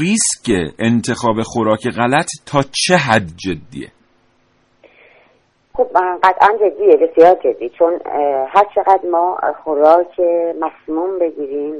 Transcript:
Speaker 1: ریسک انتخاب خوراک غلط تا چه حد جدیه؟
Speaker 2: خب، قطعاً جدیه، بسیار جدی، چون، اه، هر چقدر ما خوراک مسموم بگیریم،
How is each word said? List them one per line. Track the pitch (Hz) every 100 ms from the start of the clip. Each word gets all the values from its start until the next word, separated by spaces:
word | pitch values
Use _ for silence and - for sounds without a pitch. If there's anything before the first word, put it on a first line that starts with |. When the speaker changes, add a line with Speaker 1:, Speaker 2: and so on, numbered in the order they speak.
Speaker 1:
ریسک | 170 214 - - - 92 78 -
انتخاب | 113 117 123 117 117 110
خوراک | 113 120 110 107 123
غلط | 110 120 147 170 - -
تا | 139
چه | 135 - - 165
حد | 135 110 85 87
جدیه؟ | 95 80 - 71 53 _ _ _ _ _ _ _ _ _ _ _ _ _ _ _ _ _ _
Speaker 2:
خب، | - 494 175 180 175
قطعاً | 190 185 202 220
جدیه، | 202 - 202 143
بسیار | 160 170 170
جدی، | 180 135 - 120
چون، | - 165 175 -
اه، | 143 143 135 135
هر | 190 208
چقدر | 202 190 190 175
ما | 170 175 - 143 -
خوراک | 160 143 151 175 175 - 175 170 170 156
مسموم | 160 - - 160 185 185
بگیریم، | 165 151 139 147 147